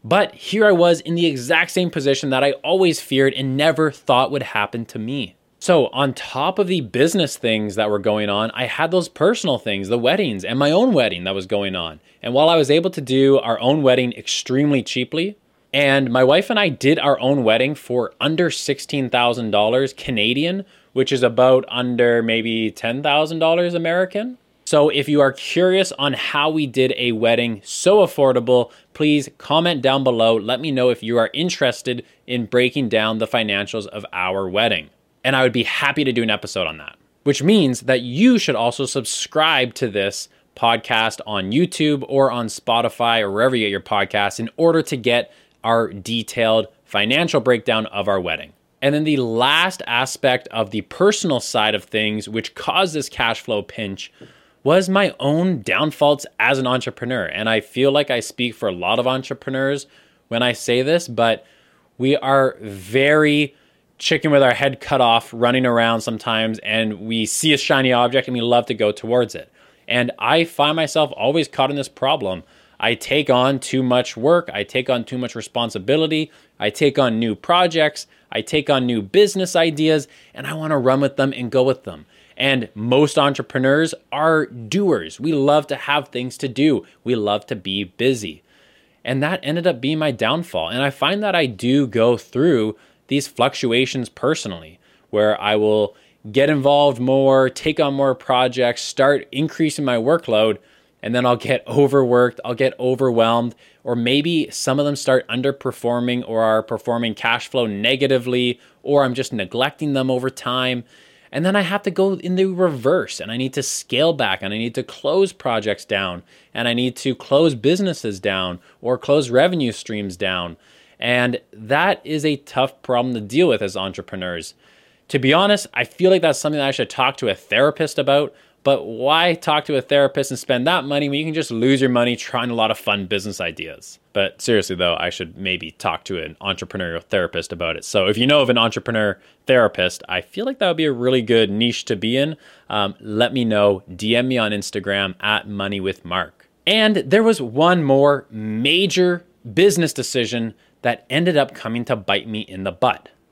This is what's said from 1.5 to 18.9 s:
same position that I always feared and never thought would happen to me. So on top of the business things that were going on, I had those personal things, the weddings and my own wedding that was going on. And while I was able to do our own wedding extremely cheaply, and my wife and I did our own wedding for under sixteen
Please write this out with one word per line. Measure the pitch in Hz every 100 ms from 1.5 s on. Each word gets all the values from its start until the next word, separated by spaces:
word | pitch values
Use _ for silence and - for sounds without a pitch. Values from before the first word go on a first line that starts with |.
| 165 175
same | - 175
position | 151 139 135 143
that | 131
I | 143 139
always | 147 190 185 156
feared | - 135 135 -
and | 135 135
never | 156 151 156
thought | - - 127 135
would | 143
happen | 117 107 104 117 113
to | 120
me. | 110 139 98 _ _ _
So | - 175 123
on | 131 139
top | 127 - 127 156 190
of | 190
the | 180
business | 113 120 156 196 151 -
things | 117 110 107 98
that | 107
were | 104
going | 104 107 104
on, | 101 113
I | - 123
had | - 160
those | 180 170
personal | - 165 233 175 123
things, | 113 98 98
the | 120
weddings | 120 185 175 98
and | 90 123
my | 143
own | 170 254
wedding | 170 110 87
that | 92
was | 98 92
going | 101 98
on. | 92 82 78 _ _
And | -
while | 127 160
I | 165
was | 139
able | 151 180
to | 180
do | 127 131 139 135
our | 117 113
own | 123 151
wedding | 135 123 123
extremely | 117 - - - 131 147 139
cheaply, | - 127 123 156 190 202 _ _ _
and | 139 143 139 131
my | 127
wife | 131 165 196
and | 214
I | 196
did | 123 135 165
our | 143 139
own | 127 139 110
wedding | 113 131 147
for | - 123 113 _
under | 139 160 170
sixteen | - - 135 -